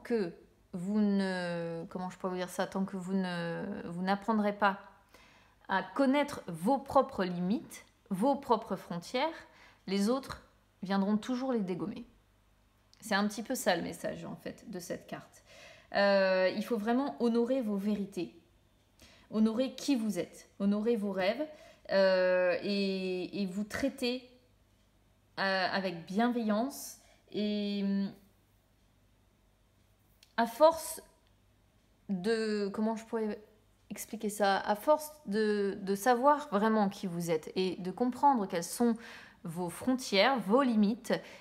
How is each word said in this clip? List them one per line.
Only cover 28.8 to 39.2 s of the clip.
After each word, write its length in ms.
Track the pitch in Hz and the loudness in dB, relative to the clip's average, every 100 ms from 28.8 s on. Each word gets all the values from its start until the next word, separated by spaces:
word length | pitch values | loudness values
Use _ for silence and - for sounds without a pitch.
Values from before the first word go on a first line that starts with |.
| _ _ _ _ _ _ _ _ _ _ _ _ _ _ _ - | _ _ _ _ _ _ _ _ _ _ _ _ _ _ _ -2
à 120 | 226 | -2
force 540 | - 311 320 - - - _ _ _ _ _ _ _ _ _ - | 6 6 6 -4 -12 -16 _ _ _ _ _ _ _ _ _ -6
de, 600 | 185 202 226 220 208 202 | -4 0 0 0 0 -2
comment 240 | 202 220 220 | -2 -2 -2
je 80 | - | -6
pourrais 360 | 233 214 208 - _ _ _ _ | -4 -4 -6 -12 _ _ _ _
expliquer 400 | 208 - 220 208 | -14 -10 -6 -6
ça, 280 | 202 202 190 | 2 2 2
à 180 | - 208 | 2 0
force 380 | 294 302 - - - | 4 2 2 -12 -2
de, 500 | 208 214 208 196 - | 0 2 2 0 -2
de 140 | 190 196 | -4 0
savoir 540 | 254 240 277 294 - | 4 6 6 4 2
vraiment 380 | 202 220 220 196 | 2 4 4 2
qui 180 | - 190 | -2 -6
vous 240 | 170 170 | -4 -2
êtes 220 | 160 - 190 | -2 -2 -2
et 220 | 185 - | -2 -2
de 140 | 180 | -8
comprendre 560 | 190 247 247 285 254 190 | -2 -2 4 4 4 0
quelles 180 | 170 175 | -4 -4
sont 320 | - 240 226 - - | 0 2 2 -6 -18